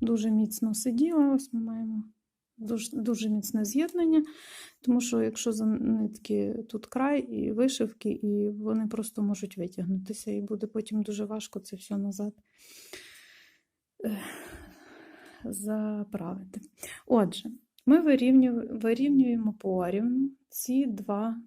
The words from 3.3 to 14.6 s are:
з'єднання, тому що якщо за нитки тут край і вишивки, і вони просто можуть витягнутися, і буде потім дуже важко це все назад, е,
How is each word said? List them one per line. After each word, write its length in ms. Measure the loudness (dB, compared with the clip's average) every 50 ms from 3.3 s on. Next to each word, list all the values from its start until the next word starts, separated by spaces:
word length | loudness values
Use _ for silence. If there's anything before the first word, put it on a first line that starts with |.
| 0 0 -2 -2 -2 -2 0
з'єднання, 600 | 0 0 0 0 0 0 2 4 4 6 4 4 2 -2 -18 -20 -20 -20 -20 -20 -20 -20 _
тому 200 | 2 4 4 4
що 220 | 4 2 0 0
якщо 300 | 0 0 -2 -2 -2 -2
за 140 | 0 0 2
нитки 1000 | 0 0 2 2 2 2 2 0 -2 -4 -8 -6 -2 -2 0 0 -2 -4 -6 -8 -8
тут 180 | -10 -10 -8
край 340 | -6 -4 -2 0 2 0 0
і 320 | -2 -2 -4 -2 -2 0
вишивки, 580 | 2 2 2 2 2 0 -2 -4 -4 -4 -4 -4
і 400 | -4 -2 -2 0 0 0 0 -2
вони 360 | -2 -4 -2 -2 0 0 0
просто 360 | -2 -4 -4 -6 -6 -4 -2
можуть 340 | 0 0 0 -2 -6 -8 -8
витягнутися, 720 | -8 -8 -8 -6 -6 -4 -2 -2 -4 -4 -6 -10 -8 -6 -6
і 100 | -6 -4
буде 260 | -4 -6 -6 -6 -6
потім 360 | -4 -4 -6 -6 -2 -2 -2
дуже 220 | -2 -2 -4 -6 -6
важко 360 | -6 -6 -8 -8 -10 -12 -12
це 160 | -12 -12 -16
все 200 | -14 -10 -6 -4
назад, 380 | -4 -4 -4 -4 -6 -6 -8 -8 _ _ _ _ _ -20 -20 -20 -20 -20 -20 -20 -20 -20 -20 -20 -20 -20 -20 -20 -20 -20 _ _ _ _ _ _ _ _ _ _ -8 -6
е, 140 | -6 -6 -6 -8 -12 -14 -14 -16 -16 -16 -18